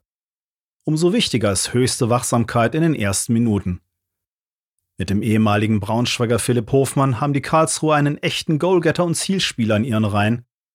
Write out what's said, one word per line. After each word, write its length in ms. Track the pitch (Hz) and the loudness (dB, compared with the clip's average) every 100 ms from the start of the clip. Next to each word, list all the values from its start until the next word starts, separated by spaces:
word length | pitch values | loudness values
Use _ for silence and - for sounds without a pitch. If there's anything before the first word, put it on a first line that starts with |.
| _ _ _ _ _ _ _ _ - | _ _ _ _ _ _ _ _ -4
Umso 260 | 156 175 | 0 2
wichtiger 400 | 226 - 127 101 | 2 0 0 0
ist 220 | 95 - | -2 -2
höchste 360 | 123 127 - 113 | 0 0 0 0
Wachsamkeit 640 | 120 - 123 110 120 117 | 0 0 -2 0 0 0
in 100 | 156 | 2
den 120 | 165 151 | 0 0
ersten 380 | 101 95 - | -2 -2 -2
Minuten. 480 | 117 117 101 92 87 _ _ _ _ _ _ _ _ _ _ _ - | 0 2 0 -2 -8 _ _ _ _ _ _ _ _ _ _ _ -10
Mit 120 | 92 | -4
dem 120 | 101 | -2
ehemaligen 600 | 107 110 110 104 110 110 | 2 2 4 2 2 0
Braunschweiger 580 | 101 113 123 - 117 117 | 0 -2 -2 -2 0 0
Philipp 320 | - 120 117 | 0 -2 2
Hofmann 480 | 135 131 143 135 117 | 0 2 0 0 0
haben 140 | 143 | -2
die 80 | 139 | -2
Karlsruher 540 | - 160 160 - 156 151 | 0 0 2 0 0 2
einen 220 | 143 151 | 2 0
echten 420 | 143 - - 151 | -4 -6 -2 0
Goalgetter 440 | 175 185 165 147 | 2 2 2 0
und 120 | 175 160 | 0 -2
Zielspieler 600 | - 190 - - 107 107 | -2 -2 -2 -2 0 2
in 80 | |
ihren 220 | 120 110 107 | 0 0 0
Reihen, 400 | 101 104 120 - _ _ | 0 0 -2 -6 _ _